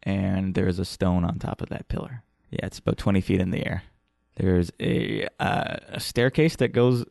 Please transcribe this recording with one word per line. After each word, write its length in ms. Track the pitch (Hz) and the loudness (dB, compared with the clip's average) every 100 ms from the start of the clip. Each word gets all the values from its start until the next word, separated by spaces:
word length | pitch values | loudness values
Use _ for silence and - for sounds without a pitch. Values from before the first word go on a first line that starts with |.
and 500 | - 98 95 95 95 | -4 -2 0 0 0
there 140 | 92 95 | 0 0
is 120 | 90 | 0
a 60 | 90 | -4
stone 380 | - 92 90 | 0 2 2
on 160 | 85 82 | 0 -2
top 220 | - - | -6 -6
of 80 | - | -8
that 180 | - - | -10 -6
pillar. 360 | - - 120 - _ - | -6 -6 -12 -18 _ -12
Yeah, 140 | - 92 | -8 -8
it's 140 | - | -4
about 180 | - - | -2 0
twenty 240 | 107 98 | 2 2
feet 200 | - 95 | 2 2
in 100 | 92 | 2
the 140 | - - | -2 -4
air. 180 | - - _ _ _ _ - | -6 -10 _ _ _ _ -2
There's 360 | 92 90 85 - | 2 2 2 -2
a, 480 | - - 104 107 - - | -2 0 0 -4 -4 -4
uh, 380 | 98 - - - - | -2 -2 -2 -6 -8
a 120 | - | -10
staircase 580 | - - 127 - 160 - | -4 2 2 4 2 4
that 120 | 123 | 2
goes 360 | 120 123 120 - | 4 4 4 0